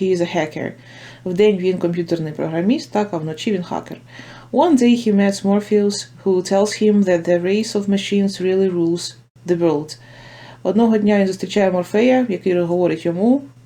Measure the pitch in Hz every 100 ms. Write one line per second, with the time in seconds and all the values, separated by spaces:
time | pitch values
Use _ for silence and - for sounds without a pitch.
0 | 190 180 170 175 156 156 - - - -
1 | - - 185 180 214 190 185 180 175 175
2 | 170 170 156 147 156 165 196 320 - 208
3 | 208 165 156 156 226 190 170 160 - -
4 | - - - - - 247 349 262 240 240
5 | 220 202 202 196 196 202 208 208 202 202
6 | - - 196 185 180 196 208 - 214 208
7 | 185 175 170 175 180 208 220 208 196 196
8 | - 202 196 196 185 190 190 175 165 175
9 | - - _ _ 170 170 170 151 156 -
10 | - - - - - - - 196 233 220
11 | 208 208 190 185 185 208 190 180 175 208
12 | 247 254 240 180 190 175 170 175 175 165
13 | 175 170 226 277 - -